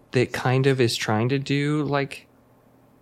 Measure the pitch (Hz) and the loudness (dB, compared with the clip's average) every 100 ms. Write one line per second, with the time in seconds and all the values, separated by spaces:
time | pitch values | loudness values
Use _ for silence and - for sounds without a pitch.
0 | _ 127 120 - 135 131 135 131 117 - | _ 0 0 -2 0 2 2 2 2 0
1 | - 107 123 139 135 139 143 151 139 143 | -2 0 0 -2 -2 -2 0 -2 -2 -2
2 | 139 - - _ _ _ _ _ _ _ | -4 -8 -20 _ _ _ _ _ _ _